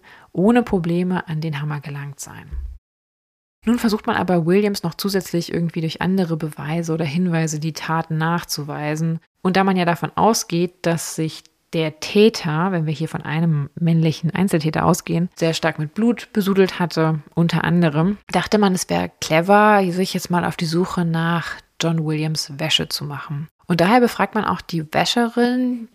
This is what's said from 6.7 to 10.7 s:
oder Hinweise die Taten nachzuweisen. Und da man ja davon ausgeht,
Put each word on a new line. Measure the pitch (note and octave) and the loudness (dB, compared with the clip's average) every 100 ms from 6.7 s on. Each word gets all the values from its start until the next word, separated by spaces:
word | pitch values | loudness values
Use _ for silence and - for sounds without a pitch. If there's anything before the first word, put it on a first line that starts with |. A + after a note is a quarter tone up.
| E3+ E3 | -4 -2
oder | D#3+ C#3 | -2 -2
Hinweise | E3 F#3 E3 D#3+ D3+ | 0 0 0 0 -2
die | D#3+ | -6
Taten | - - D#3+ - D#3 | -6 -4 -2 -2 -2
nachzuweisen. | D#3+ E3+ - - D3 C#3+ D3+ D#3 E3 E3 _ _ | 0 -2 -4 -8 -8 -6 -4 -2 -2 -4 _ _
Und | F#3 F#3+ | 0 2
da | |
man | G3 F#3 | 4 2
ja | E3+ | 2
davon | D#3+ D#3 - | 0 -2 2
ausgeht, | G3 A3 - E3+ F3 | 2 2 0 -2 -2